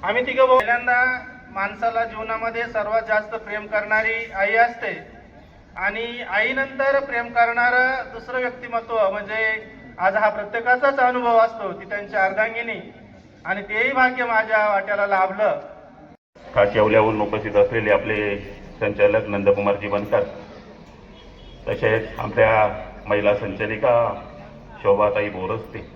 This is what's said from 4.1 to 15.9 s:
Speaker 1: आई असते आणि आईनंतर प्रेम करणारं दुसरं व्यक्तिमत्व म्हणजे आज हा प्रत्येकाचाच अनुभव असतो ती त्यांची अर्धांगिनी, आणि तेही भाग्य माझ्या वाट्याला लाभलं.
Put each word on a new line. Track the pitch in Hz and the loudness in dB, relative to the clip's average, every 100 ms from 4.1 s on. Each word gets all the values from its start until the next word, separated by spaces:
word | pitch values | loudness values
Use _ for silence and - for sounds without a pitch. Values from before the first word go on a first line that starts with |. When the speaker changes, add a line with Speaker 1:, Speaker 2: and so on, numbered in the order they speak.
| 226 226 | -4 -6
Speaker 1:
आई | 196 202 | -2 0
असते | 226 240 233 220 165 - - - - - - - - | 4 2 2 -8 -10 -14 -20 -20 -20 -20 -20 -20 -6
आणि | 190 214 233 240 233 | -6 -4 -8 -8 -4
आईनंतर | 196 233 262 269 262 269 277 | -2 -2 -2 -4 0 2 2
प्रेम | 277 240 240 | 0 -6 -2
करणारं | 233 233 233 240 247 254 262 180 | 2 2 4 2 4 2 0 -6
दुसरं | 226 226 254 | -12 -6 -4
व्यक्तिमत्व | 247 247 247 233 226 226 202 | -4 -6 -6 -6 -4 0 0
म्हणजे | 208 202 214 220 220 - - - - | 0 -6 -2 -2 -2 -8 -18 -20 -2
आज | 185 208 | 0 2
हा | 214 | 0
प्रत्येकाचाच | 214 202 226 240 247 277 277 | 0 -6 -4 2 2 4 4
अनुभव | 247 247 240 226 | 2 2 4 4
असतो | 226 226 202 | 4 0 -8
ती | 196 | -10
त्यांची | 196 208 202 208 | -8 -8 -4 0
अर्धांगिनी, | 190 196 220 226 233 175 - - - - - - | 0 2 -2 -2 -6 -8 -12 -18 -20 -20 -20 -16
आणि | 160 196 | -6 -6
तेही | 196 214 262 | -4 -2 0
भाग्य | 262 254 254 | 4 2 2
माझ्या | 233 220 220 220 214 | 0 0 2 2 2
वाट्याला | 196 196 202 202 | 0 0 -2 2
लाभलं. | 196 190 196 208 151 - - - | 2 2 2 0 0 -8 -18 -20